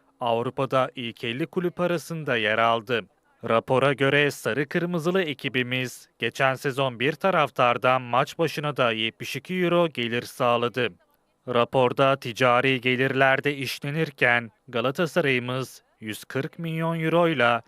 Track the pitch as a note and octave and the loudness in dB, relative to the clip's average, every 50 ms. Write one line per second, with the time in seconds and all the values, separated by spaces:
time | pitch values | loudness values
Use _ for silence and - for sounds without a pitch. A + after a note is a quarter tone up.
0 | _ _ _ - B2+ A#2 A#2 A#2 A#2+ B2+ - - C3+ A#2+ - C3 B2+ - - - | _ _ _ -6 -2 0 0 0 0 -2 -2 -4 -4 0 2 0 0 0 -2 -10
1 | A#2+ A#2 A2 - - A#2 A#2 C3 E3 - - F#3 F3 F3 - - F3 F3 F3 D#3+ | -10 -10 -10 -8 -6 -6 -4 -4 -6 -4 -4 -4 -4 -4 -4 -2 -2 -2 -2 -4
2 | - - E3 D#3+ D3+ C#3 B2 A#2 G#2+ G#2 A2 A2+ A#2 A#2 A#2 A#2 G#2+ A2+ B2 A2 | -4 -8 -10 -8 -4 -2 0 0 2 2 2 4 4 4 4 2 0 -2 -4 -4
3 | F#2+ - _ _ _ _ _ _ - A#2+ A#2 A2+ - - C3 B2+ C3+ C#3 C#3 A#2+ | -4 -6 _ _ _ _ _ _ -2 2 2 2 2 2 2 2 4 2 2 2
4 | C#3 C3+ C#3+ C#3+ D3 C#3+ C#3 - - A#2+ G#2+ C3 D3 C#3+ - F3+ E3+ F3 F3+ E3+ | 2 2 4 4 2 2 0 -4 -4 -4 -2 -2 -4 -2 -2 -2 -2 -2 -4 -2
5 | D3 F3 F3+ F#3+ F3+ D3+ C#3 - - C#3 A#2 C3 B2 B2 B2+ B2+ B2+ A#2+ - - | -2 0 0 0 0 -2 -4 -6 -6 -4 -2 -2 -2 0 -2 -4 -4 -4 -8 -14
6 | - _ _ - A2+ A#2 - - C#3 C3 C3 B2 - C#3+ B2 C3+ C3+ C3 A#2+ A2 | -20 _ _ -6 -6 -4 -2 0 0 0 0 0 -4 -6 -2 -2 -2 -2 -2 -2
7 | A#2+ D3 D#3 - - F#3+ F3+ E3+ D3 C3 - - C3 A#2+ A#2+ A#2+ - B2+ B2+ C3 | -2 -2 -2 0 0 0 2 2 0 0 0 2 2 2 2 4 4 2 2 2
8 | B2+ A#2+ A#2+ B2+ D3 - - - E3 D3 - - D3 D3 C#3 C3 C3 A#2 A2+ A2 | 0 0 0 0 0 0 0 -2 -2 -2 -2 -4 -6 -4 -2 0 0 0 0 0
9 | A2 A2+ - - A#2+ - - C3+ - - F#3 F#3 F3+ E3+ F3 F3 F3 E3 - - | -2 -4 -4 -6 -12 -10 -10 -10 -8 -6 -4 -2 0 2 2 2 2 0 0 -4
10 | A#2+ A#2 A#2 A#2+ A#2+ - - - B2+ A#2+ A#2+ A#2 A#2+ A#2+ - B2+ A#2+ G#2 F2+ _ | -4 -2 -2 -4 -6 -6 -6 -2 0 2 2 2 0 -2 -2 -2 -2 -2 -4 _
11 | _ _ _ _ _ _ _ _ - B2+ A#2+ A#2+ A#2 - - C3+ B2+ B2 A2+ - | _ _ _ _ _ _ _ _ -8 -2 0 0 2 2 2 2 2 2 4 4
12 | C#3 C3+ C#3 C3+ - B2+ G#2+ - C3 B2 A#2+ B2 B2+ C3+ C3 B2+ A#2+ B2+ B2+ B2 | 2 2 2 0 -2 -8 -2 2 4 4 4 4 4 2 0 0 0 0 0 2
13 | C3 C3+ B2 C3 C3+ C3+ C3+ C#3 - C#3+ C#3+ C#3 C3 A#2 - - - C#3+ C#3+ D#3+ | 0 0 2 2 4 4 4 2 0 -2 -4 -4 -6 -8 -8 -8 -8 -6 -4 -4
14 | D#3+ D3+ - - C#3 B2 A#2+ A#2+ A#2 A2+ _ _ _ - A#2+ A#2 A#2 C3 C#3 - | -4 -4 -2 0 2 2 2 2 0 -4 _ _ _ -6 -4 -2 0 0 0 0
15 | F3+ D#3 - F3+ D3+ C#3 C3 B2 A#2+ B2 B2+ C3 B2+ - - - _ _ _ _ | -2 -2 0 0 0 2 0 0 -2 -4 -6 -6 -6 -8 -12 -20 _ _ _ _
16 | A2 G#2+ G#2 - - - - C3 C3+ D#3+ - - E3 E3 D#3+ D#3+ E3 E3 E3 E3 | -10 -10 -10 -10 -10 -8 -6 -6 -6 -6 -10 -10 -10 -8 -6 -4 -4 -4 -4 -2
17 | D#3+ D#3+ E3 E3+ F3 E3 D#3+ B2+ A#2+ A#2+ A#2+ A2+ - | -2 0 2 4 4 2 2 2 2 2 2 2 -2